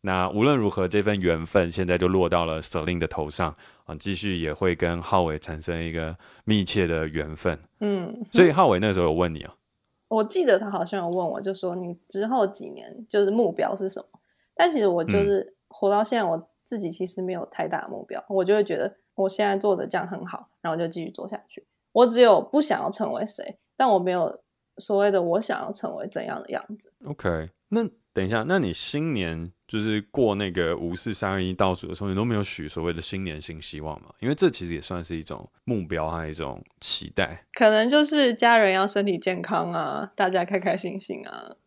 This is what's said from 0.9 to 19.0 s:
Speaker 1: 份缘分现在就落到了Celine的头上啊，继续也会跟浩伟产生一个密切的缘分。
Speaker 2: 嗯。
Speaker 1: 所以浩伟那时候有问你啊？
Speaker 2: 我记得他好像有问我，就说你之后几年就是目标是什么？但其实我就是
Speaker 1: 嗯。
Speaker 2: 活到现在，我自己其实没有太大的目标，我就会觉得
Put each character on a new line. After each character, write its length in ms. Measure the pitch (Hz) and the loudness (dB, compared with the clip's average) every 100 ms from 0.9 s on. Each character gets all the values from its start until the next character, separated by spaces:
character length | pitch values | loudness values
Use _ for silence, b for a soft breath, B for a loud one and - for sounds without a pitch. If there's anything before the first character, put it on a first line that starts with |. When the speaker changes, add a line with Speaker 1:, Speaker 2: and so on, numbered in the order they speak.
| 101 | 2
Speaker 1:
份 180 | 101 104 | 2 2
缘 240 | 90 82 | 2 0
分 240 | 82 101 85 | 2 2 2
现 120 | 85 | 0
在 140 | 90 87 | 0 2
就 80 | 90 | 4
落 220 | 92 87 | 4 2
到 160 | 87 | 2
了 180 | 85 80 | 0 -4
Celine 360 | 78 85 80 87 | -4 -4 -2 -2
的 100 | 82 | -2
头 200 | - 76 | -4 -6
上 240 | - 85 73 b b | -4 -4 -4 b b
啊， 120 | - 80 | -16 -12
继 160 | 98 | -8
续 220 | 92 104 90 | -6 -4 -4
也 180 | 80 | -4
会 220 | 73 95 85 | -2 -2 0
跟 260 | 87 85 | -2 -2
浩 200 | 82 98 | 0 2
伟 140 | 85 78 | 2 -2
产 240 | - 78 | -8 -10
生 220 | 80 82 | -6 -6
一 80 | 82 | -4
个 260 | 82 80 82 b b | -6 -6 -8 b b
密 200 | - 110 | 0 2
切 220 | 95 107 87 | 2 2 2
的 220 | 82 80 | 0 -2
缘 260 | 78 76 | -4 -6
分。 240 | 78 92 76 - _ | -4 -4 -4 -10 _
Speaker 2:
嗯。 440 | 208 202 175 226 202 | -2 -2 -4 -10 -2
Speaker 1:
所 140 | 226 | 6
以 80 | 180 | 6
浩 160 | 151 170 | 8 4
伟 100 | 92 | 4
那 140 | 107 | 2
时 80 | 92 | 2
候 60 | 85 | 2
有 60 | |
问 220 | 80 90 | 2 0
你 60 | 78 | -2
啊？ 120 | - - _ _ _ _ _ | -12 -20 _ _ _ _ _
Speaker 2:
我 160 | 220 | -2
记 220 | 214 381 | 0 0
得 120 | 302 190 | 4 4
他 140 | 214 | 2
好 140 | 196 | -4
像 160 | 170 202 | -4 -4
有 80 | 170 | -2
问 200 | 180 170 | -2 -2
我， 100 | - | -4
就 120 | 196 | -6
说 220 | 190 185 | -6 -6
你 240 | 175 175 175 _ | -6 -8 -12 _
之 200 | 196 220 | -6 -2
后 180 | 254 196 | 2 0
几 220 | 202 - | -2 -14
年 360 | - - - 226 | -14 -18 -20 -2
就 160 | 208 | 2
是 60 | 196 | 2
目 180 | 220 220 | 4 2
标 240 | 170 - | 2 -2
是 140 | 190 190 | -2 -6
什 100 | - | -8
么？ 80 | - _ _ _ _ | -16 _ _ _ _
但 160 | - 349 | 2 2
其 80 | 302 | 4
实 80 | 208 | 2
我 160 | 175 | 2
就 160 | 165 202 | 2 2
是 220 | 160 196 | 4 0
Speaker 1:
嗯。 140 | - _ _ | -2 _ _
Speaker 2:
活 240 | - 202 | -2 2
到 140 | 202 | 2
现 120 | 220 240 | 2 0
在， 60 | |
我 260 | 190 165 165 _ | 0 -2 -6 _
自 140 | - 233 | -10 -6
己 120 | 180 | -6
其 140 | 170 | -6
实 160 | 180 185 | -8 -6
没 120 | 185 | -6
有 120 | 180 - | -6 -8
太 200 | - 160 | -6 -4
大 140 | - | -4
的 60 | - | -6
目 160 | - | -12
标， 200 | - - - | -10 -12 -2
我 160 | 190 | 0
就 100 | 185 | 4
会 80 | 214 | 4
觉 120 | 208 170 | 2 0
得 200 | - - | -4 -6